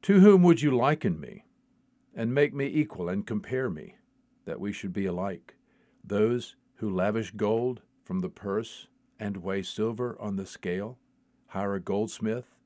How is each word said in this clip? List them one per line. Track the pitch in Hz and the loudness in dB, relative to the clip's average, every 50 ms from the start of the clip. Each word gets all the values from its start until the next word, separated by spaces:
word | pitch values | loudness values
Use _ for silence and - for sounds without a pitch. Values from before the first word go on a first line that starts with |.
| - | 2
To | - 202 196 | 6 8 10
whom | 185 208 202 190 175 | 12 12 10 10 10
would | 175 170 165 143 | 8 6 6 4
you | 147 135 | 2 2
liken | 120 120 139 151 147 - 113 85 80 | 4 2 2 2 2 0 -2 -2 -2
me, | 71 60 - - _ _ _ _ _ _ _ _ _ _ _ _ _ _ _ | -8 -14 -16 -18 _ _ _ _ _ _ _ _ _ _ _ _ _ _ _
and | - 117 117 123 | -6 -4 -2 2
make | 143 147 147 139 | 2 2 2 0
me | 139 139 | -4 -6
equal | 139 - 151 147 151 - - 90 87 | -2 0 -2 -2 -2 -4 -8 -6 -4
and | 92 101 101 | -4 -4 -4
compare | - 113 107 95 - 127 131 131 120 | -4 -6 -6 -4 -4 -4 -4 -4 -4
me, | 87 76 62 50 - _ _ _ _ _ _ _ _ _ _ | -6 -8 -12 -18 -20 _ _ _ _ _ _ _ _ _ _
that | - 78 - | -10 -10 -8
we | 95 101 101 | -6 -8 -8
should | - - 95 90 | -8 -8 -8 -6
be | 101 98 | -4 -4
alike? | 95 87 87 92 98 92 - _ - - _ _ _ _ _ _ _ _ _ _ | -4 -4 -4 -6 -6 -8 -10 _ -20 -20 _ _ _ _ _ _ _ _ _ _
Those | - 101 101 107 113 120 123 117 - - _ _ _ _ | -6 0 2 2 2 2 -2 -4 -8 -18 _ _ _ _
who | _ 110 107 | _ -6 -4
lavish | 95 90 90 104 107 113 110 92 - | -2 0 0 0 0 -2 -6 -6 -6
gold | 104 107 104 110 113 117 127 127 - _ _ _ _ _ | -4 -2 0 0 0 -2 -4 -6 -6 _ _ _ _ _
from | - 92 95 | -6 -4 -4
the | 90 92 | -4 -4
purse | - - - 104 98 107 117 - - - - _ _ _ _ _ _ _ | -8 -10 -6 -4 -4 -4 -4 -6 -12 -20 -20 _ _ _ _ _ _ _
and | 107 104 101 | -10 -8 -8
weigh | 95 85 95 98 98 92 | -6 -6 -4 -4 -4 -6
silver | - - - 107 113 117 110 123 120 113 - | -8 -6 -4 -4 -4 -2 -4 -6 -8 -8 -8
on | 107 107 98 | -8 -6 -6
the | 98 95 | -6 -8
scale, | - - - - 90 90 92 101 110 127 _ _ _ _ _ _ _ _ _ _ _ | -8 -12 -10 -8 -6 -6 -4 -6 -8 -12 _ _ _ _ _ _ _ _ _ _ _
hire | - 95 98 101 101 | -8 -6 -4 -4 -4
a | 98 | -6
goldsmith | 87 - 98 101 107 110 - - - 110 110 123 120 _ _ _ _ | -4 -4 -2 -2 -2 -4 -4 -6 -4 -4 -4 -4 -8 _ _ _ _